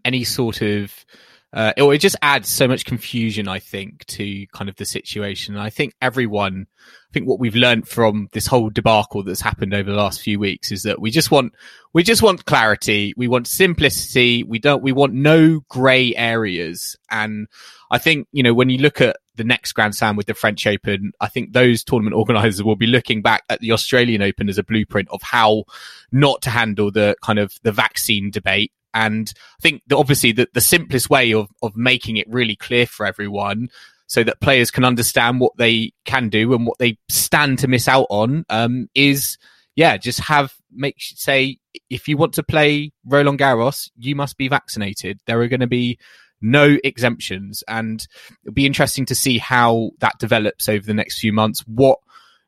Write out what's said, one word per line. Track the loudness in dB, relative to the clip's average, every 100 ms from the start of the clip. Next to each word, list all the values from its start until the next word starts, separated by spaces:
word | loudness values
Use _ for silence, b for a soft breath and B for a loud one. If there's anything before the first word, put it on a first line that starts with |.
any | -4 -2
sort | -4 -2 -4 -2
of, | -2 -2 -4 -12 _ b b b b
uh, | -2 -2 4
or | 4
it | 4
just | 2 2
adds | 2 0 -2
so | 0 0
much | 0
confusion, | -4 -8 -6 -4 -4 -4 -6
I | -8
think, | -10 -12 -14 -18 -16
to | -10 -8 -8 -14
kind | -12 -12
of | -10
the |
situation. | -10 -10 -10 -8 -8 -8 -10 -10
And |
I | -8
think | -6 -6 -4
everyone, | -4 -2 -2 -2 -2 -4 -12 b b b b
I |
think | -6 -4
what | -2
we've | 0 2
learned | 4 2 -2
from | 0 2 2 -4
this | -6 0
whole | 2 2
debacle | 0 2 2 2 -6
that's | -6 -4
happened | -4 -4 -4
over | -2 -2
the | -2
last | -2 -2
few | -4 -2
weeks | -2 -4 -8
is | -6
that | -4 -4
we | -2
just | 0 2
want, | 2 0 B B B B
we | 0
just | 2 4
want | 4 2
clarity. | 0 2 4 0 0 -2 -2 -4
We | -2
want | -2 -2
simplicity. | 0 0 2 0 -2 -2 2 2 2
We | -2 -2
don't, | 0 0
we | 0
want | 2 2
no | 2 4 6 6 4 -4
grey | 0 2 4 2
areas. | -2 -2 -2 -2 -4 -6 -8 -12 -14 _
And | -6 -4 -8 -12 B B B B
I | -2
think, | 0 -2 -2
you | 0
know, | 2
when | 4 2
you | 2
look | 0 2
at | 0 0 _ -8
the | -4
next | -4 -2
Grand | 0 0 2
Slam | -2 0
with | -4
the |
French | -2 -2 0 -2
Open, | -2 -2 -4 -6 -6
I | -6
think | -6 -2
those | 2 4 4
tournament | 0 -2 0 0
organisers | 0 2 0 0
will | 0 0
be | 2
looking | 2 0 0
back | 0 0 -2
at | -6
the | 0
Australian | -2 2 2 2 2
Open | 0 -2 -4
as | -4
a |
blueprint | -2 -2 -2 -4 -4
of | -10
how | -2 2 4 2 -2 B B B B
not | 2 2 2
to | -2
handle | -2 0 0 0
the | 2 0 0
kind | -2 0
of | -2 -4
the | -4
vaccine | 0 -2 -2 -2 -2 -2
debate. | -4 -2 -2 -2 -8 _
And | -2 -2 -2 -6 -12 b b
I |
think | -2 -2 0
that | 0
obviously | 2 2 2
the, | 2 0
the | 0
simplest | 2 2 0 -4 2
way | 2 4
of, | 2 -2 _
of | -8 -2
making | 0 0 -2 -6
it | -4
really | -2 -2 -4
clear | -2 0 0
for | -2 -6
everyone | -6 -8 -6 -4 -6 -8 b b b -2
so | 0
that | 0 0
players | 2 4 2
can | 2 2
understand | 2 0 2 2 2
what | 0 2
they | 2 2 -2 -8 -4
can | -2 0
do | 0 2
and | 2 0
what | -2
they | -2 -2 -6
stand | -4 0 2 2 0
to | 0
miss | 0 2
out | 2 2
on, | 0 0 -2 -2
um, | -2 0 -2 -4 2
is, | 2 2 -4 -10 b b b 2
yeah, | 2 2
just | -4 -6
have, | 0 0 0 -8 _
make, | -8 -8 -8
say, | -16 -8 -2 0 0 -6 _ -20 _
if | -10 -4
you | 0
want | 0 -2
to |
play | -2 2 2 2 -4 -14 0
Roland | 2 2 2
Garros, | 2 2 0 -2 -12 _
you | -8 -6
must | -6 -6
be | -2
vaccinated. | -2 -4 -8 -8 -8 -10 -10 -4
There | -2
are | 0
gonna | 0 0
be | 0 -2 -6 b b b _
no | 0 4 6 4
exemptions. | 0 -2 -2 -2 -8 -10 -10 -14 -10
And | -8 -6 -8 -12 B B B
it'll | -6
be | 0 0
interesting | 2 0 0 -4
to | -2
see | 0 -2
how | 2 4 4 2 -2 -2
that | -4 -2
develops | 0 0 0 -2 -2
over | -2 -2
the |
next | -4 -4 -4
few | -2
months, | 2 0 -2
what | -8 2 4 4 _ b b b